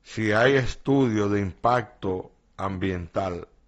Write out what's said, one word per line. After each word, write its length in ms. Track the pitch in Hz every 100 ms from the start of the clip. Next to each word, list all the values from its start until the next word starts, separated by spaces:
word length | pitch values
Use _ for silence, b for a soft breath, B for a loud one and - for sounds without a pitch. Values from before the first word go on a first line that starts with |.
si 300 | - - 110
hay 240 | 107 127 135
estudio 720 | 123 - - 139 127 107 101
de 120 | 101
impacto 880 | 98 - 117 123 107 - 98 92 - _ _ -
ambiental 880 | 98 92 95 90 85 - 95 87 85 _